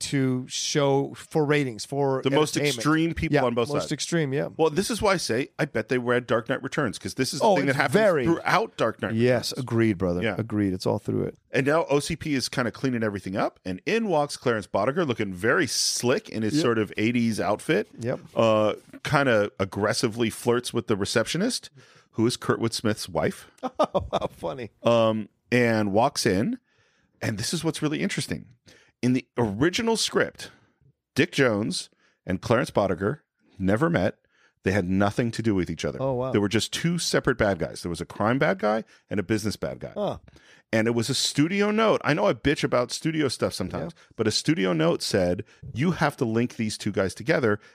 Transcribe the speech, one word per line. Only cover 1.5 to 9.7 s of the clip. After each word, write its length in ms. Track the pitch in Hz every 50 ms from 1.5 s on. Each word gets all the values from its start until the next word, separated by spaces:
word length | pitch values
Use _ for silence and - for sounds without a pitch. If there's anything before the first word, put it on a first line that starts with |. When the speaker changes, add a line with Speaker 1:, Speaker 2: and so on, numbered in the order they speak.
| 147 147 143 127 110 101 -
Speaker 1:
for 340 | - 143 139 143 139 135 131 123
Speaker 2:
The 60 | 135
most 240 | 143 151 156 147 -
Speaker 1:
entertainment. 220 | 151 143 147 131
Speaker 2:
extreme 380 | 117 110 147 156 160 165 170 160
people 200 | - 165 156 143
Speaker 1:
Yeah, 80 | 143 127
Speaker 2:
on 100 | 120 117
both 160 | 120 117 117
Speaker 1:
most 140 | 143 113 82
Speaker 2:
sides. 80 | - 156
Speaker 1:
extreme, 420 | 139 - - 175 170 156 131 131
yeah. 140 | 147 165 - - -
Speaker 2:
Well, 100 | 160 160
this 220 | 151 165 202 -
is 100 | 240 190
why 140 | 220 202 190
I 20 |
say 320 | 165 - - 113 123 143 - _ -
I 60 | 147
bet 240 | 143 - - - -
they 80 | 131
read 300 | 127 120 120 123 123 123
Dark 240 | 117 120 117 113 -
Knight 120 | 131 123 -
Returns, 360 | 131 - - 147 107 87 -
'cause 160 | - 101 -
this 180 | - 135 - -
is 80 | -
the 60 | -
Speaker 1:
Oh, 100 | 220 196
Speaker 2:
thing 80 | 151 139
that 60 | 139
Speaker 1:
it's 80 | 131 143
Speaker 2:
happens 160 | 139 143 -
Speaker 1:
very 300 | 202 220 202 175 147 123
Speaker 2:
throughout 500 | 165 165 - - 98 151 185 - - -
Dark 240 | - 135 113 101 -
Knight 140 | 117 98 113
Speaker 1:
Yes, 380 | 113 120 123 127 117 - - -
Speaker 2:
Returns. 120 | - 127
Speaker 1:
agreed, 320 | 117